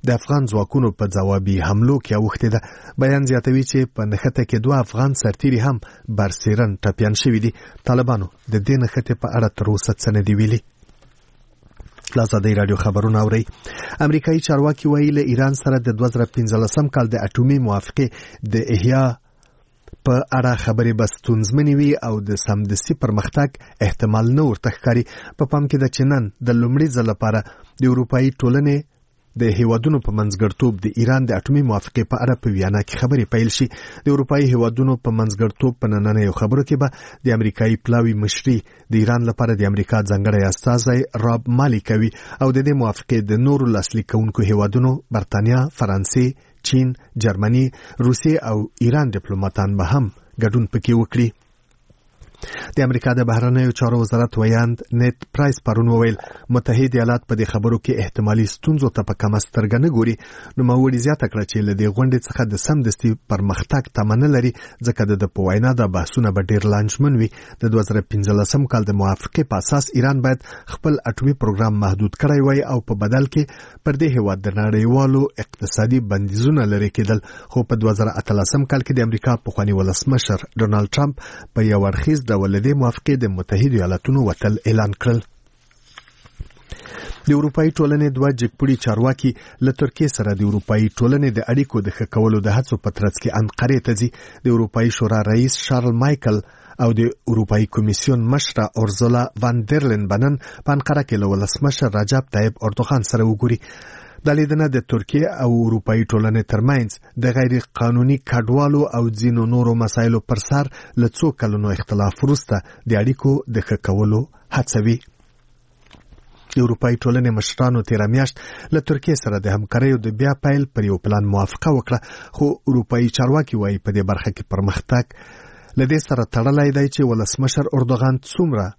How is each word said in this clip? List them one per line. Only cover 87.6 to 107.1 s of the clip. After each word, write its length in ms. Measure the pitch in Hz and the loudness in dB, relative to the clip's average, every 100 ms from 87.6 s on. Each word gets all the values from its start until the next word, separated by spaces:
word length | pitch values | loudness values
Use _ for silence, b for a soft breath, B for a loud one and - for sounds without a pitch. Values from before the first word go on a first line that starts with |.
| 160 - | 0 2
ټولنې 300 | 151 147 147 131 | 0 2 0 0
دوه 140 | 139 131 | 0 0
جګپوړي 360 | 117 - 135 127 - | -4 -2 0 0 0
چارواکي 460 | 107 123 131 131 120 B B 131 | 0 0 0 -2 -4 B B -2
له 60 | |
ترکیې 360 | 131 139 - 151 - | 0 -4 0 -2 0
سره 160 | 107 | -2
د 80 | 98 104 | 0 0
اروپایي 380 | 101 - 107 110 | 0 0 0 0
ټولنې 400 | - 120 143 143 110 | 2 2 2 2 -2
د 20 | 110 | -2
اړیکو 320 | 127 139 113 98 | 0 0 -2 -4
د 40 | - | -6
ښه 80 | 107 113 | -4 0
کولو 260 | 110 107 | 2 2
د 160 | 104 104 | 2 0
هڅو 180 | 127 123 | 0 -2
په 60 | - - | -4 -2
ترڅ 180 | 101 - | -4 -2
کې 80 | - 104 | -4 -2
انقرې 400 | 110 - 123 135 - | -4 -2 0 0 0
ته 60 | 107 | -2
ځي. 100 | 120 B B B | -2 B B B
د 40 | 127 117 | 0 2
اروپایي 340 | 110 - 117 - | 0 0 -2 0
شورا 240 | 110 107 104 | 0 0 2
رئیس 280 | 110 127 - - | 2 2 -2 -2
شارل 280 | 127 123 117 | 0 0 2
مایکل 380 | 135 143 127 107 B B B B | 0 0 0 -2 B B B B
او 80 | 117 110 | 0 2
د 40 | 117 - - | 0 -2 -2
اروپایي 340 | 113 104 107 110 - | 0 2 0 0 0
کمیسیون 440 | 107 101 - 127 117 | 0 0 0 0 2
مشره 300 | 139 - - 104 - | 0 -2 -4 -4 -2
اورزولا 420 | 110 98 117 120 123 - | -4 0 0 2 0 -2
وان 160 | 120 120 107 | -2 -2 0
در 140 | 147 139 | 0 2
لین 160 | 107 101 | 0 0
به 60 | 101 | 0
نن 140 | 135 139 B B - | 0 0 B B -2
په 60 | 143 | -2
انقره 280 | - 147 | 0 -2
کې 120 | 139 107 | 0 0
له 60 | 101 | 0
ولسمشر 580 | 98 101 - 143 135 131 104 | 0 -2 -2 -2 0 -2 0
رجب 320 | 104 135 131 104 | 0 -2 -2 -2
طیب 160 | 107 - 110 | -2 -2 -6
اردوغان 340 | 104 127 139 107 | -4 -2 0 0
سره 120 | 117 | 0
وګوري. 360 | 113 107 123 120 B B B B B B 147 | 0 2 0 -2 B B B B B B 0
دا 80 | 147 | 0
لیدنه 280 | 151 156 156 | 2 2 0
د 100 | 131 - | 0 -2
ترکیې 320 | 113 - 143 160 - | -4 -2 -2 -2 -2
او 80 | 127 117 113 | 0 2 2
اروپایي 360 | 113 - 110 110 | 0 0 0 0
ټولنې 320 | 113 110 110 104 | 0 2 0 0
ترمنځ 380 | 107 120 139 113 - b | 0 2 0 -2 -8 b